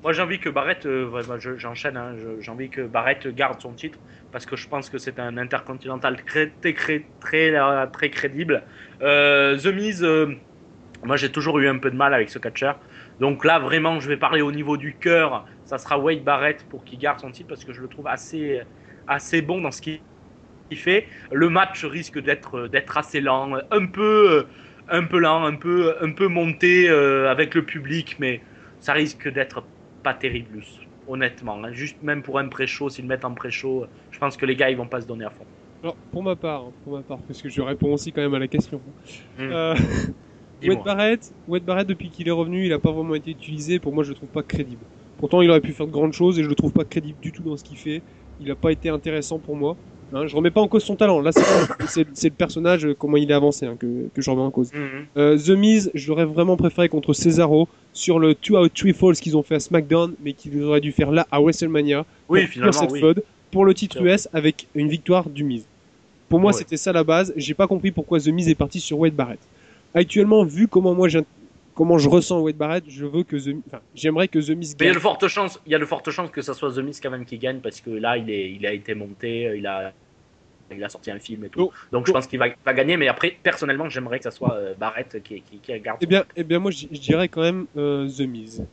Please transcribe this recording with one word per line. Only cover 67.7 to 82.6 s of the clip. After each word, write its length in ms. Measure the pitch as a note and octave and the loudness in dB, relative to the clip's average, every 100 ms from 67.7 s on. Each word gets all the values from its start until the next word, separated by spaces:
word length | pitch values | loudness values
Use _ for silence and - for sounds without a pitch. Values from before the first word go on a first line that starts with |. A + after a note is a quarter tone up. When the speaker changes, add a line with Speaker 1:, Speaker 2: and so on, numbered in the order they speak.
| G3 G3 | 2 0
Speaker 2:
pourquoi 300 | E3+ D3 E3+ | -2 0 2
The 80 | D3 | 2
Miz 200 | E3 E3 | 2 2
est 60 | |
parti 260 | D#3 C#3+ F3 | 2 0 -4
sur 180 | - D3+ | -6 2
Wade 140 | E3 | 2
Barrett. 260 | D3+ B2 A2 _ _ _ - _ | 2 -4 -6 _ _ _ -20 _
Actuellement, 480 | E3+ F3+ G#3 G#3 G#3+ | 0 2 4 6 6
vu 240 | F3 D3+ A3 | 4 2 4
comment 260 | F#3 F#3 | 4 2
moi 140 | F3+ F#3 | 4 4
j'ai... 120 | D#3+ D#3 _ - _ _ | 2 -2 _ -20 _ _
Comment 240 | - E3 E3+ | 0 4 6
je 100 | C#3+ | 8
ressens 320 | E3+ - F3+ | 6 4 0
Wade 160 | D#3 D3+ | 0 -2
Barrett, 280 | D3+ F3 D3+ | -2 -2 -6
je 160 | C3+ | -12
veux 200 | C#3+ D#3 | -4 -4
que 120 | E3+ D3 | -2 -4
The... 200 | C#3 D3 - | -4 -8 -10
Enfin, 140 | A#2+ _ | -18 _
j'aimerais 340 | - D#3 D#3 F#3+ | -4 -2 0 0
que 100 | D#3+ | 0
The 120 | D3 D#3+ | 0 -4
Miz 180 | E3 D3 | -4 2
Speaker 1:
Mais 60 | E3+ | 2
il 20 | |
y 20 | |
a 20 | |
Speaker 2:
gagne. 20 | |
Speaker 1:
de 60 | F3+ | 4
fortes 260 | G3+ - F#3+ | 0 0 -2
chances, 320 | G#3 F#3+ - D#3 | 0 -4 -6 -2
il 60 | |
y 20 | |
a 40 | D#3 | -2
de 60 | |
fortes 260 | D3 D3 - | 0 -4 -6
chances 200 | D3 E3+ | -6 -6
que 100 | - | -8
ça 140 | C3+ | -8
soit 180 | B2+ C#3+ | -6 -4
The 60 | B2+ | -4
Miz 200 | C#3 C#3+ | -6 -8
quand 100 | C#3 | -10
même 160 | B2+ A#2+ | -10 -12
qui 100 | A#2 | -8
gagne 220 | B2+ C3 | -6 -6
parce 200 | A2+ - | -10 -10
que 80 | - | -10
là, 260 | A2 A#2 B2 | -4 -2 -2
il 140 | A2 | -4
est, 200 | G#2 F#2+ | -6 -6
il 120 | G2 G2+ | -6 -6
a 60 | |
été 220 | G2+ G#2 | -6 -8
monté, 540 | G#2+ G2+ G2+ A#2+ A#2 A#2 | -10 -10 -10 -8 -4 -4
euh, 80 | G#2 | -4
il 80 | G2+ | -6
a, 260 | G2 F#2+ - _ _ _ _ _ _ _ | -6 -8 -14 _ _ _ _ _ _ _
il 80 | G2 | -12
a 60 | G2+ | -12
sorti 220 | - - | -12 -12
un 80 | G2+ | -14
film 260 | - G#2+ | -12 -14
et 60 | G#2 | -12
tout. 140 | - | -4
Speaker 2:
Oh. 80 | F3+ - - | -4 -4 -6
Speaker 1:
Donc 140 | B2 B2+ | -4 0
je 40 | |
Speaker 2:
Oh. 40 | |
Speaker 1:
pense 120 | C3 B2+ | -2 -2
qu'il 120 | B2+ | -2
va, 80 | A#2+ - | -2 -2